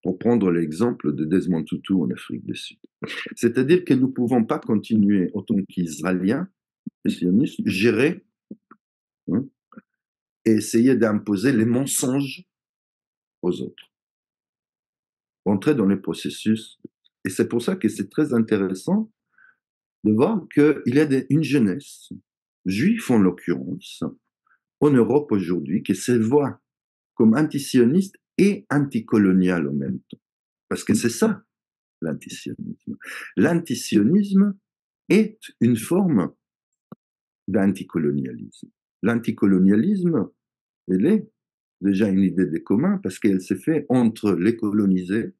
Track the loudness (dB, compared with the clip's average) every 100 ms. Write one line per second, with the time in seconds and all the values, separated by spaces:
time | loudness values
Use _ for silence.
0 | -6 -2 0 2 2 0 -2 -2 -2 -2
1 | -6 -4 0 0 0 -4 -4 -8 -2 -2
2 | -2 -6 -10 -12 -10 -12 -14 -20 -20 _
3 | -12 -12 -12 -2 -2 0 2 2 2 2
4 | 2 0 0 0 0 -2 -2 -4 0 2
5 | 4 2 0 -4 -2 -4 -2 -6 -6 -4
6 | -2 0 0 -2 -6 _ _ _ -20 _
7 | -6 -2 0 2 0 -4 -4 0 0 2
8 | 0 -2 _ _ _ -20 _ -20 _ _
9 | _ _ -4 -4 -4 _ _ -20 _ _
10 | _ _ _ _ 0 0 0 2 2 2
11 | 2 0 -2 -2 0 0 0 0 -2 -4
12 | -2 -2 -4 -10 -20 _ _ _ _ _
13 | _ _ _ _ -6 -6 -10 -16 -20 _
14 | _ _ _ _ _ _ _ _ _ _
15 | _ _ _ _ -2 0 2 2 2 0
16 | -4 -8 -8 -6 -2 -2 -4 _ -20 _
17 | _ _ -8 -4 -2 -2 -4 -2 -2 -4
18 | -6 -4 0 0 0 0 -2 -4 -4 -4
19 | -4 _ _ _ _ _ _ _ _ _
20 | 0 2 2 0 -2 2 4 2 0 2
21 | 2 0 0 0 2 2 2 -2 -10 -20
22 | -20 -20 _ _ _ _ -6 0 0 0
23 | 2 4 4 0 -6 -4 -6 -10 -12 -10
24 | -10 -10 _ _ _ _ _ _ 4 4
25 | 4 2 0 -2 0 -4 -2 -4 -2 -4
26 | 0 0 2 2 0 -6 _ _ _ _
27 | _ 2 4 4 0 -2 0 2 4 2
28 | -2 _ _ 2 2 2 -2 0 0 -4
29 | 0 2 4 4 4 0 -2 -4 -4 -8
30 | _ -20 _ _ _ _ _ -8 -2 -2
31 | -2 0 -2 -2 _ _ _ _ _ _
32 | -8 -8 -12 -14 -14 -12 -12 -12 -14 -16
33 | -16 -16 -8 0 2 2 -2 -8 0 2
34 | 4 2 2 2 2 -2 _ _ _ _
35 | 0 2 2 -6 -20 _ 0 0 0 0
36 | 2 0 -2 _ _ _ _ _ _ -20
37 | _ _ _ _ -4 2 2 0 -4 -2
38 | -2 -2 -6 -10 -16 _ -20 _ _ _
39 | -2 -2 -4 0 2 4 4 4 2 0
40 | 0 0 -4 _ _ _ _ _ -4 0
41 | 2 0 -2 _ _ _ _ _ -2 2
42 | 2 2 2 2 -2 -4 -2 0 0 -2
43 | -6 -2 0 0 -2 -4 -2 -2 0 0
44 | 0 0 -2 0 0 0 -2 0 2 0
45 | -2 -4 -4 _